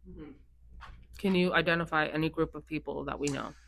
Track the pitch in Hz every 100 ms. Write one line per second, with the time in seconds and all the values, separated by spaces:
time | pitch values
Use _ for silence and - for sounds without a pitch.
0 | 185 175 151 262 - - - - - -
1 | - - 202 185 180 170 165 170 165 156
2 | 151 151 160 160 156 151 - 151 147 139
3 | 143 135 143 135 113 -